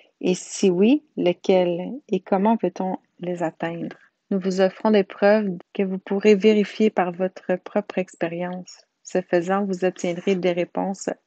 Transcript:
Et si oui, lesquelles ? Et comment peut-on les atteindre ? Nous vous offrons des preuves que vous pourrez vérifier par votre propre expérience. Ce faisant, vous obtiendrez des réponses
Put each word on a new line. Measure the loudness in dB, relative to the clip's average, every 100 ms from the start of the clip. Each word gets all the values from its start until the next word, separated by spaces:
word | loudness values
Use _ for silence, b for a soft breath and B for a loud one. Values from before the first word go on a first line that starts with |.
| b _
Et | -4 -4
si | -8 0 0
oui, | 4 4 2 -2 -4
lesquelles ? | -2 0 2 2 2 -2 -6 -12 -6
Et | -6
comment | -2 0 2 2
peut-on | -2 -4 -6 -6 _ _
les | -8 -4
atteindre ? | -6 -6 -8 -8 -10 -14 _ _ -6
Nous | -4
vous | -2 2
offrons | 0 2 2
des | 2
preuves | 2 2 4 4 2 -6 -8
que | -4
vous | -4 -4
pourrez | -4 2 4 6
vérifier | 6 4 2 0 0
par | 2 -2
votre | -2 -4 -4 -4 -4
propre | -4 -6 -4 -6
expérience. | -6 -6 -6 -4 -8 -8 -14 -20 _ _
Ce | -6 -6
faisant, | 0 0 0 0 -2
vous | -2
obtiendrez | -2 -2 -6 -4 -2 0
des | 0
réponses | -2 -4 -4 -4 -6 -8 -10